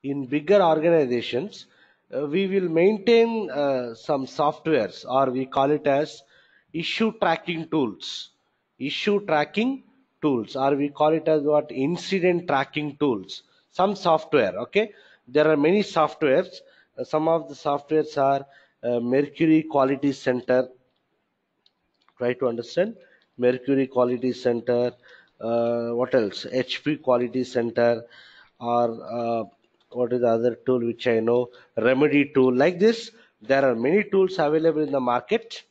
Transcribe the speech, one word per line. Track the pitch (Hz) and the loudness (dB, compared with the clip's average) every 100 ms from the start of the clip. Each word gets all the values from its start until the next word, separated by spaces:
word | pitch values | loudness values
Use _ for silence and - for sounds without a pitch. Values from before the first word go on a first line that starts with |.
In | 139 143 127 | -6 -8 -4
bigger | 147 151 202 | -4 2 4
organizations, | 175 156 165 165 131 120 - 120 196 - - _ _ _ _ | 4 2 4 2 2 -2 -2 -6 -6 -14 -20 _ _ _ _
uh, | 131 147 | -8 -4
we | 165 196 | -2 0
will | 196 180 | 0 0
maintain, | 160 185 214 208 233 233 226 185 | 2 2 2 2 4 4 0 -6
uh, | 135 143 131 123 | -4 -2 -2 -4
some | 113 - 143 131 | -10 -4 -4 -4
softwares, | - 147 151 160 147 101 - - | -2 -2 -2 0 0 0 -8 -4
or | 131 135 | 0 0
we | 127 131 | -2 -4
call | - 135 | 0 2
it | 147 147 | 2 2
as | 139 120 - _ _ _ _ _ | 0 -2 -8 _ _ _ _ _
issue | 160 165 - 226 220 | -10 -8 -2 -2 0
tracking | 190 165 - 165 165 | 0 0 -4 -8 -4
tools. | 160 120 - - - - _ _ _ _ _ | -2 -2 -4 -14 -14 -16 _ _ _ _ _
Issue | 135 - - 202 202 | -8 -4 -2 -2 0
tracking | 151 147 - 247 269 _ _ _ _ | 0 0 -2 -2 -4 _ _ _ _
tools, | 156 127 101 131 | -2 0 -4 -2
or | 135 | 0
we | 143 143 | 0 -2
call | 143 156 | 0 2
it | 160 156 | 2 0
as | 156 | 0
what? | 143 147 147 | 2 0 0
Incident | 131 139 175 - 190 175 175 175 | -4 -2 -2 -4 0 2 0 0
tracking | 135 139 156 147 131 | -2 -2 -6 -8 -2
tools. | 147 110 90 - _ _ _ | -2 -2 -6 -18 _ _ _
Some | - 190 | -2 -2
software, | 196 175 160 - 147 101 90 | 0 2 0 2 0 0 -2
okay? | 123 202 214 - _ _ - | -2 -2 -2 -8 _ _ -4
There | 135 151 | 2 4
are | 156 | 4
many | 151 202 | 4 2
softwares. | 196 165 151 - 147 139 185 - _ _ _ - | 0 0 0 0 2 2 0 -12 _ _ _ -14
Uh, | |
some | 123 156 160 | -4 -2 0
of | 165 147 | -2 -4
the | |
softwares | 139 151 143 - 156 151 - | -8 -4 -4 -2 -2 -2 0
are, | 135 139 135 _ _ _ | 0 0 -4 _ _ _
uh, | 120 120 | -4 -2
Mercury | 120 131 143 - 165 156 | 0 0 0 0 4 4
Quality | 156 139 135 135 143 | 2 0 0 0 -2
Center. | 135 - 123 120 127 127 - _ _ _ _ _ _ _ _ _ _ _ _ _ _ | -2 -2 -4 0 0 0 -10 _ _ _ _ _ _ _ _ _ _ _ _ _ _
Try | 123 | -4
to | 123 127 | -2 -2
understand. | 117 117 - 208 226 _ _ _ - | -4 -6 -2 -2 -4 _ _ _ 0
Mercury | 123 127 - 139 131 | 0 0 0 0 0
Quality | 123 123 123 127 | 2 0 0 -4
Center. | 120 123 120 120 120 123 - _ - _ _ | -2 -2 -2 0 0 0 -4 _ -20 _ _
Uh, | 113 117 117 120 117 | -4 -2 -2 -2 -4
what | 117 127 | -4 0
else? | 131 104 - - | 0 0 -6 -6
H | 127 - - | -4 -4 -6
P | 147 151 | -4 -4
Quality | - 120 123 127 | 0 0 0 -4
Center. | 123 123 117 117 120 117 113 - - - _ _ | -4 -2 -2 2 2 0 -6 -20 -20 -20 _ _
Or, | 120 120 120 113 | -2 0 0 -4
uh, | - 117 117 117 104 _ _ _ _ | -10 -6 -4 -4 -6 _ _ _ _
what | 123 123 | -6 -2
is | 123 | 0
the | 120 | 2
other | 113 123 113 - | 2 0 -2 -2
tool | 127 | 0
which | 117 117 123 | 0 -2 0
I | 113 | 0
know? | 113 120 120 - _ - | 2 0 0 -10 _ -2
Remedy | 113 131 151 143 139 | 2 4 4 4 2
tool. | 139 127 | 4 4
Like | 127 156 175 | 4 2 4
this, | 214 226 - _ _ _ | 2 0 -8 _ _ _
there | 107 135 139 | 0 2 2
are | |
many | 113 123 196 | 0 0 0
tools | - 190 190 185 | 2 0 0 0
available | 147 156 165 151 | 0 2 2 0
in | 147 | -2
the | 139 | -2
market. | 123 120 - 220 - - _ | 0 -2 0 -4 -4 -20 _